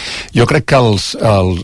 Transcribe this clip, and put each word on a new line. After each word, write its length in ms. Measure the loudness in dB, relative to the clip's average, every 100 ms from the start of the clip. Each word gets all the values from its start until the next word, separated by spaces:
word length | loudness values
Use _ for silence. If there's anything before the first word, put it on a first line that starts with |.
| -10 -12 -4
Jo 120 | 0 2
crec 220 | 0 2
que 60 | 2
els, 380 | 2 0 -4 -2
el, 380 | 0 2 0 -2